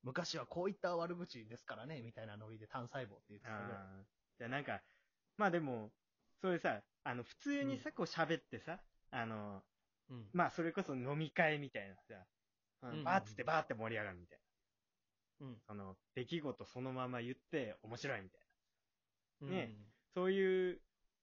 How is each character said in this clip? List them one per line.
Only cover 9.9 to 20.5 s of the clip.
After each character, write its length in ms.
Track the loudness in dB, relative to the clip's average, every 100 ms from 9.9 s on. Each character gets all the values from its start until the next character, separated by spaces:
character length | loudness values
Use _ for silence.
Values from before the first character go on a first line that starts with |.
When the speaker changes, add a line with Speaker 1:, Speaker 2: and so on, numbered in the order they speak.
| _ _
Speaker 1:
う 40 |
ん。 140 | -12 -4
Speaker 2:
ま 140 | 4 4
あ 40 |
そ 120 | 4
れ 100 | 2
こ 100 | 2
そ 120 | 0
飲 220 | 0 0 0
み 140 | 0
会 280 | 6 6 6
み 120 | -2
た 100 | -6
い 80 | -6
な 60 | -12
さ、 60 | _ -16 -16 _ _ _ _ _
あ 40 | -6
の、 60 |
Speaker 1:
う 20 |
ん 0 |
う 20 | -2
ん 20 |
う 20 |
ん。 20 |
Speaker 2:
バ 80 | 4
ー 40 | 2
ッ 20 |
つ 100 | 2
っ 20 |
て 100 | -4
バ 100 | 4 4
ー 40 |
ッ 20 | 4
て 80 |
盛 200 | 0 0
り 40 | 0
上 80 | -2
が 60 |
る 60 | -6
み 80 | -14
た 100 | -20
い 20 | _ _ _ _ _ _ _ _ _ _
な。 60 | -12
Speaker 1:
う 40 |
ん。 60 | -12 -10
Speaker 2:
そ 80 |
の、 220 | -8 -8 -10 _
出 120 | -6 -2
来 140 | -2
事 240 | -2 -4
そ 160 | -6 -4
の 120 | -2
ま 160 | 0 0
ま 120 | 0
言 120 | -2
っ 20 | -6 _
て 260 | -2 -2 -6
面 140 | -8 -4
白 200 | -2 -2
い 40 |
み 80 | -6
た 80 | -16
い 20 | _ _ _ _ _ _ _ _ _ _
な。 60 | -2
ね。 40 |
Speaker 1:
う 20 |
ん 20 | -2
う 40 |
ん 20 |
う 40 | -2
ん。 100 | -6 -16 _ _
Speaker 2:
そ 100 | 2
う 80 | 4
い 400 | 6 6